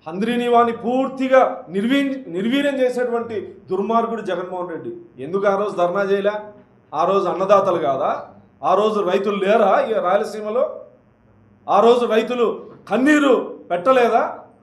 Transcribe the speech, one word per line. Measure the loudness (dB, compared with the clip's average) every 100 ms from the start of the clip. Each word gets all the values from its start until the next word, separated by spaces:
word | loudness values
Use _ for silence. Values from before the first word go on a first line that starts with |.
| -12
హంద్రీనీవాని | -6 -4 -2 2 2 2 -2
పూర్తిగా | -4 -2 -2 -4 2 4 4 -2 -6 -4
నిర్వీ-, | 0 0 0 -6 -8 -6
నిర్వీర్యం | -2 0 0 0
చేసేటువంటి | -2 0 -2 -4 -4 -8 -10 -18 -6
దుర్మార్గుడు | -4 0 0 0 -4 -6
జగన్మోహన్ | -6 -6 -8 -8
రెడ్డి. | -10 -12 -14 -18 -14 -6
ఎందుకు | -2 0
ఆ | 0
రోజు | -2 -2
ధర్నా | -2 0 0
చేయలే? | 0 0 -4 -12 -20 -20 _ _
ఆ | -4 0
రోజు | 2 0
అన్నదాతలు | -2 4 4 6 0 -2
కాదా? | -2 -2 -4 -8 -20 _ _ 0
ఆ | 2
రోజు | 2 0 0
రైతులు | 0 -2 -2 2
లేరా | 2 4 2 0
ఈ | -2 0
రాయలసీమలో? | 0 -2 -8 -4 -2 -2 -6 -18 _ _ _ _ _ _ _ 0 4
ఆ | 6
రోజు | 6 4
రైతులు | 0 0 0 0 -2 -10 -20 -6
కన్నీరు | 0 4 4 4 2 0 -12 -6
పెట్టలేదా? | -2 2 4 4 2 0 -8 -18 _